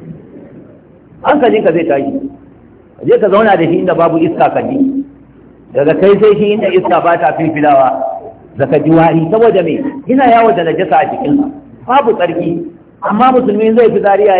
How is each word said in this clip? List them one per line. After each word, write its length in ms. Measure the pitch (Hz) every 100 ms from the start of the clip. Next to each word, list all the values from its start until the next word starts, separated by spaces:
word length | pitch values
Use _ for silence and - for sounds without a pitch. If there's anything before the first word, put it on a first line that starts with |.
| - - - - - - - - _ - _ -
Hankalinka 500 | - 285 240 214 196
zai 120 | 165 156
tashi. 280 | 139 139 - - - - - - - _ -
Ka 40 | 151
je 120 | 233
ka 80 | 208
zauna 260 | 196 220 180
da 60 |
shi 140 | 165 175
inda 160 | 185 165
babu 220 | 170 160
iska 320 | 156 - 151
ka 80 | 135
ji. 160 | - - 262 - - - - - - - -
Daga 200 | 131 143 160
kai 180 | 190 202
sai 120 | 214 202
shi 140 | 208
inda 140 | 208 202
iska 280 | 180 - 170
ba 160 | 160 170
ta 160 | 165 151
filfilawa, 500 | 160 151 147 135 131 - - - - - - -
za 80 | 131
ka 100 | 147
ji 100 | 147
wari. 360 | 160 165 160 160
Saboda 320 | 220 226 196
me? 120 | 165 - 269 - -
Yana 180 | 262 254
yawo 200 | 233 226
da 120 | 180
najasa 340 | 165 156 180 160
a 80 | -
jikinsa. 400 | - - 147 - - - - -
Babu 260 | 262 233 180
tsarki. 500 | 175 165 175 170 170 - _ -
Amma 300 | - 208 254
musulmi 420 | 254 208 208 220 226
zai 140 | 226
fitsari 340 | 196 196 196 208
ya 100 | 185